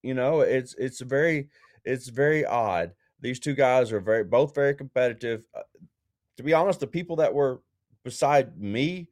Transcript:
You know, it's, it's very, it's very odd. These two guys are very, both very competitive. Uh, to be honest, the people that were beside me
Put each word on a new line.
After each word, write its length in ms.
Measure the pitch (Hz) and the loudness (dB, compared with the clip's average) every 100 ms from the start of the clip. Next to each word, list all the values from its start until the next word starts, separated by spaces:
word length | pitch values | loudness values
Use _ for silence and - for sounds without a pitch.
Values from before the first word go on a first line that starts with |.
You 100 | 123 | -4
know, 280 | 131 127 156 | -2 0 2
it's, 340 | 117 131 123 - | 2 0 -2 -8
it's 260 | 127 - | -8 -8
very, 480 | 127 135 165 156 139 _ _ _ | -2 0 2 0 -6 _ _ _
it's 260 | - 131 127 | -6 -6 -6
very 360 | 117 143 156 - | 0 2 2 0
odd. 480 | 120 107 87 85 - _ _ | 0 0 0 -4 -8 _ _
These 200 | 123 127 | -8 -6
two 140 | 151 | -4
guys 380 | 139 131 127 117 | 2 4 4 2
are 80 | 107 | -2
very, 220 | 95 113 | 0 0
both 300 | 95 120 147 | 2 2 2
very 220 | 143 139 139 | 2 0 0
competitive. 680 | 135 127 123 110 120 113 _ - | -4 -2 -2 -2 -6 -6 _ -18
Uh, 60 | - _ - _ _ _ _ - | -18 _ -20 _ _ _ _ -10
to 60 | |
be 100 | 135 | 0
honest, 260 | 160 190 180 | 2 2 0
the 80 | 127 | -4
people 280 | 165 175 160 | -6 -4 0
that 160 | 151 | 0
were 280 | 131 139 127 _ _ _ _ | 2 0 -2 _ _ _ _
beside 540 | 127 - 139 143 135 - | -14 -2 4 4 2 -8
me 480 | 101 110 147 180 170 | -6 -2 -2 -4 -12